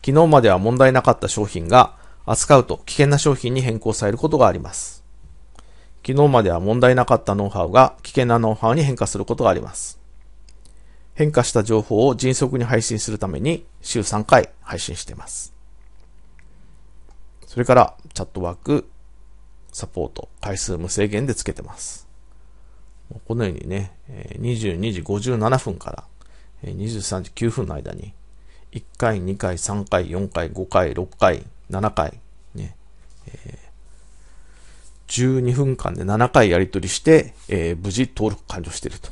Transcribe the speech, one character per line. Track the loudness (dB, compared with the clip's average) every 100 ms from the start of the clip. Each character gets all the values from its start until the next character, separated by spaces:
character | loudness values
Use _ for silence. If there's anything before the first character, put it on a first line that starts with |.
| 4
昨 | 6
日 | 8
ま | 8
で | 6
は | 4
問 | 2 4
題 | 6
な | 6
か | 2
っ | 0
た | -2
商 | -4 -4
品 | -6 4
が、 | 6 6 0 -20 -14 -4
扱 | -4 6 6
う | 6
と | -6 -6
危 |
険 | 2 2
な | 4
商 | 2 0
品 | -2
に | -2
変 | -2 -2
更 | -4
さ | -2 -2
れ |
る | -2
こ | -2
と | 4
が | 4
あ |
り | 4
ま | -8
す。 | -12 -12 -16 -20 -20 -20 -20 -20 -20 -20 -20 -20 -12 -4
昨 | 2
日 | 6
ま | 6
で | 4
は | 0
問 | 0 4
題 | 4 4
な | 2
か | 2
っ |
た | 2 -2
ノ | -2
ウ |
ハ | -2 2
ウ |
が | 6 6 2
危 | -4
険 | -2 2
な | 2
ノ | 0
ウ | 0
ハ | 0
ウ | 2
に |
変 | 0 0
化 | -4
す | -4
る | -6
こ | 0
と |
が | 2
あ |
り | 2
ま | -4
す。 | -12 -14 -16 -20 -20 -20 -20 -20 -20 -20 -20 -20 -20 -18 0
変 | 2
化 | 2
し | 2
た | 0
情 | 2 0
報 | 0 2 2
を | 2
迅 | -2
速 | 0 -2 -2
に |
配 | 0 0
信 | 0 -6
す | -6
る | -6
た | -6
め | -4
に | -4 -4 -8 -18
週 | -6 -4
三 | -2 -4
回 | 4 4 4 -10
配 | -12 -10
信 | -8 -10
し | -12
て |
い | -16
ま | -14
す。 | -14 -16 -20 -20 -20 -20 -20 -20 -20 -20 -20 -20 -20 -20 -20 -20 -20 -20 -20 -20 -20 -12
そ | -6
れ | 4
か | 4
ら | 4 0 -14
チ | -10
ャ | -10
ッ |
ト | -8
ワ | -8
ー | -8
ク | -2 -2 -2 -20 -20 -20 -20 -20 -20 -20 -18
サ | -14 -10
ポ | -8 -8
ー |
ト、 | -10 -18 -14
回 | -10 -8
数 | -6 -8
無 | -6
制 | -2 -2
限 | -2 -4
で | -6
つ |
け | -8
て | -10
ま | -14 -16
す。 | -16 -16 -20 -20 -20 -20 -20 -20 -20 -20 -20 -20 -20 -20 -8
こ | -4
の |
よ | -4
う |
に | -6 -8
ね、 | -8 -8 -14 -20
え | -18 -16 -8
ー、 |
二 | -6 -4
十 | -4 -4
二 | -6
時 | -6
五 | -6 -4
十 | -2 -2
七 | 0 0
分 | -2 -10
か | -12
ら、 | -14 -16 -20 -20 -20 -20 -16
え | -12
ー、 |
二 | -8 -8
十 | -8
三 | -6 -8
時 | -8
九 | -4 -4
分 | -2 -6
の | -8
間 | -10
に、 | -14 -16 -18 -20 -20 -20 -20 -16
一 | -16 -16 -4
回、 | -2 -2
二 | -6 -4
回、 | -6 -6
三 | -6 -6 -2
回、 | -2 -2
四 | -6 -6
回、 | -6 -6
五 | -8 -2
回、 | 0 0 -4
六 | -10 2
回、 | 2 2 -8 -20 -10
七 | -4 -4
回、 | -2 -4 -6 -20 -20 -18 -14
ね、 | -14 -16 -20 -20 -20 -20 -20
え |
ー、 | -18 -20 -20 -20 -20 -20 -20 -20 -20 -20 -20 -20 -20 -20 -20 -20 -20 -10
十 | -2 0 0
二 | 0
分 | 0 -2 -2
間 | -6
で | -6
七 | -4 0 4
回 | 6 6
や | 4
り | 2
取 | -2
り | -4
し | -2
て、 | 6 6 4 -14 -6
え | -4 -2
ー、 | -4
無 | -6
事 | -4 -4 -2
登 | -4
録 | -4 -12
完 | -12
了 | -10
し | -10
て | -10
い |
る | -12
と。 | -16